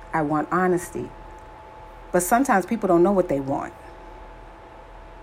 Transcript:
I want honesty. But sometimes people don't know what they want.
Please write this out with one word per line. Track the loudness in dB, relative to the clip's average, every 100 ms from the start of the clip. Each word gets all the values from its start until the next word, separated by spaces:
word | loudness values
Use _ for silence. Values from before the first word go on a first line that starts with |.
| -6
I | -2
want | 0 0 0
honesty. | 2 2 2 -2 -8 -10 -12 -18 -18 -18 -20 -20 -20 -18 -18 0
But | 0
sometimes | 4 2 4 2 2
people | -2 4
don't | 6
know | 6
what | 4 2
they | 0
want. | -2 -4 -6 -12 -18 -18 -18 -18 -18 -18 -20 -20 -20 -20 -20 -20 -20 -20